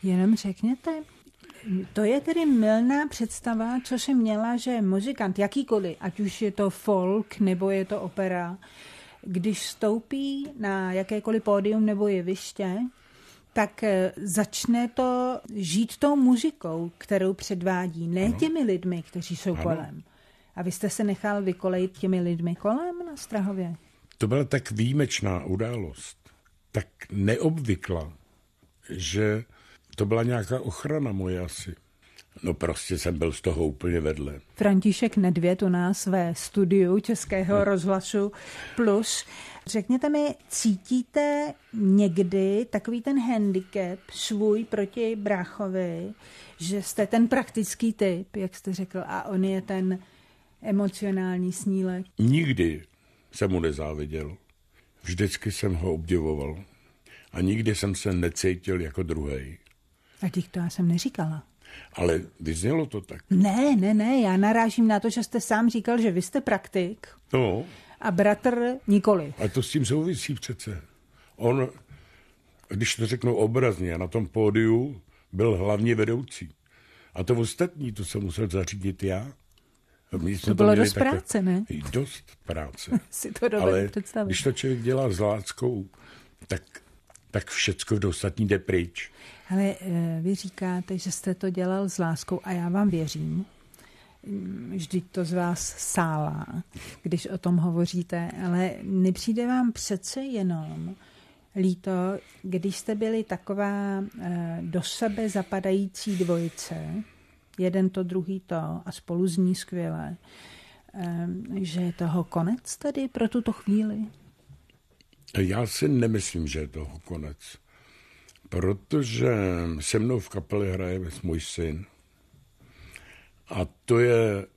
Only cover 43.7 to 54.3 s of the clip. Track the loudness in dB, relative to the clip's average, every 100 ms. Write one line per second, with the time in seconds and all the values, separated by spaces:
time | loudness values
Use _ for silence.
43.7 | -6 -6 -6 -12 -10 -4 0 2 2 0
44.7 | -2 -2 -2 -2 -2 -2 -2 -2 -6 -4
45.7 | -2 -2 -4 -8 -12 -20 -20 -20 -12 -4
46.7 | -4 -4 -2 2 4 4 4 0 -2 -4
47.7 | 0 -2 2 0 0 -4 -6 -6 -6 -6
48.7 | -4 -4 -6 -6 -6 -2 0 2 0 -2
49.7 | -2 0 -2 -6 _ _ _ _ _ -2
50.7 | 2 0 -2 -2 0 0 0 -2 -2 -2
51.7 | 0 0 -4 -8 2 4 6 4 2 0
52.7 | 0 -12 _ _ _ _ -2 2 2 2
53.7 | -2 -6 -6 -6 -6 -8